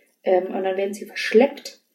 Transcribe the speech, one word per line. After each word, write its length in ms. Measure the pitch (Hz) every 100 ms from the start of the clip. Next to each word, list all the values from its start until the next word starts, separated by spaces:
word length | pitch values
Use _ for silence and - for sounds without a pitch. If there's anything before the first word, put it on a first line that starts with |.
| _ _
Ähm, 220 | 196 180 190
und 180 | 196
dann 140 | 190 190
werden 160 | 202
sie 120 | 208 -
verschleppt, 760 | - - 214 277 - - - _